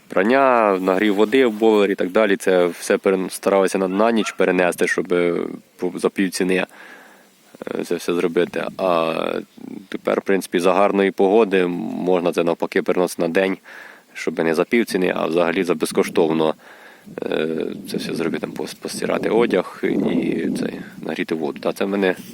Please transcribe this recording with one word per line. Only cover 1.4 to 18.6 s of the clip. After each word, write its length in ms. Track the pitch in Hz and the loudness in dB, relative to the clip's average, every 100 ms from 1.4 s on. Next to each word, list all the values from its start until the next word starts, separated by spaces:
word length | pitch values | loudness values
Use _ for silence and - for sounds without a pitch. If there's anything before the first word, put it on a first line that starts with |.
| 123 | 2
в 60 | |
бойлері 400 | 104 113 107 98 | 2 4 4 4
і 20 | |
так 160 | 95 92 | 0 0
далі. 260 | 98 110 95 | 2 2 2
Це 300 | - 92 90 | 2 2 2
все 300 | 85 - 98 | 0 -2 0
перен-, 340 | 98 95 90 | 2 0 -2
старалися 480 | - - 98 95 95 | -6 0 2 2 0
на, 100 | 92 | -2
на 240 | 95 113 | 2 2
ніч 200 | 113 95 | 2 0
перенести, 560 | - 92 92 87 82 87 | 0 0 2 2 0 -2
щоб, 240 | - 85 | -2 -2
е, 220 | 87 87 85 85 - - - | 0 0 -2 -6 -10 -18 -8
по-, 160 | 90 | -6
за 140 | 87 87 | -2 -2
пів 220 | - 98 | 0 -2
ціни, 360 | - 92 92 92 - - - - - _ _ _ - - | -2 0 0 -2 -8 -20 -20 -20 -20 _ _ _ -16 -10
е, 100 | - | -8
це 100 | 82 | -6
все 200 | 85 - | -4 -2
зробити. 500 | 87 87 82 85 - 90 - | -2 0 0 0 -2 -6 -2
А 380 | 95 85 80 82 82 - - - - - 95 | 0 2 0 -2 -4 -6 -10 -16 -16 -16 -12
тепер, 320 | - - 101 | -6 -2 -2
в 20 | |
принципі, 360 | - 98 - 92 | 0 0 0 0
за 140 | 90 | 2
гарної 380 | 90 101 98 98 | 4 4 2 2
погоди 560 | - 98 107 107 95 90 | 2 4 4 4 2 0
можна 680 | 87 90 87 87 92 85 | -2 -6 -4 0 2 2
це 120 | 82 | 0
навпаки 380 | 85 82 85 98 | 0 -2 -2 -2
переносити 400 | - 90 87 - | 0 0 0 0
на 60 | 85 | -2
день, 280 | 87 95 95 - - - - _ | 2 0 -2 -10 -20 -20 -20 _
щоб 240 | - - 82 | -10 -6 -2
не 160 | 82 | 0
за 100 | 80 | 0
пів 220 | 90 120 110 | 2 0 0
ціни, 260 | 95 90 90 | 0 0 0
а 100 | 85 | 0
взагалі 380 | 82 85 85 | 0 2 0
за 100 | 87 | 0
безкоштовно, 800 | 80 82 - 92 - 82 80 78 - - - - - - - | -2 -2 -2 0 2 2 2 0 -2 -10 -20 -20 -20 -18 -10
е, 440 | - 82 80 80 85 82 - | -6 -4 -2 -4 -6 -8 -10
це 60 | 87 | -8
все 180 | 82 | -6
зробити, 260 | 80 82 80 | -6 -4 -4
там, 100 | - | -6
пос-, 260 | - | -8